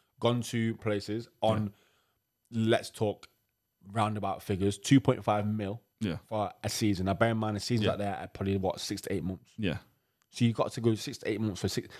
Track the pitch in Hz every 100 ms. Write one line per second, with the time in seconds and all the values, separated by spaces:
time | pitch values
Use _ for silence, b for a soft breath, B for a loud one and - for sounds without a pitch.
0 | _ - 120 123 113 120 113 110 113 104
1 | 101 110 120 _ 110 107 104 - _ _
2 | _ _ _ _ _ 113 110 113 - -
3 | 107 - - _ _ _ _ _ 95 107
4 | 107 104 98 - - 95 98 - - 139
5 | 135 117 107 104 104 107 98 117 - -
6 | 104 78 - 110 98 - 104 - 110 92
7 | 95 98 117 113 107 104 - 120 98 76
8 | 101 95 92 - 98 98 95 - - 101
9 | - 95 82 92 - - 107 - - _
10 | _ _ _ - 117 110 - - 117 110
11 | - 120 - 104 110 92 98 - - B